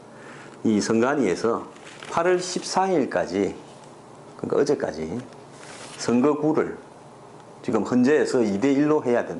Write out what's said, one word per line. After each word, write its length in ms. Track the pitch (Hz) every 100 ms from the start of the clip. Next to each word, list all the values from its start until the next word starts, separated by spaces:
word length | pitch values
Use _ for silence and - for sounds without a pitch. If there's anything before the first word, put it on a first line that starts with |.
| - - - - - -
이 160 | 117 107
선관위에서 880 | - 113 120 151 113 85 110 107 - - - - -
팔월 280 | - 170 180
십사일까지, 1160 | 175 - - - 190 180 117 - 80 90 95 - - - - - - - - -
그러니까 240 | - -
어제까지 580 | 143 147 - - 160 123 131 - - - - - - -
선거구를 800 | - 120 139 147 151 147 101 - - - - - - - - -
지금 200 | - 110
헌재에서 580 | 98 123 123 151 107 131
이 180 | 110 98
대 120 | 131
일로 320 | 139 147 151
해야 220 | 127 120
돼. 100 | 90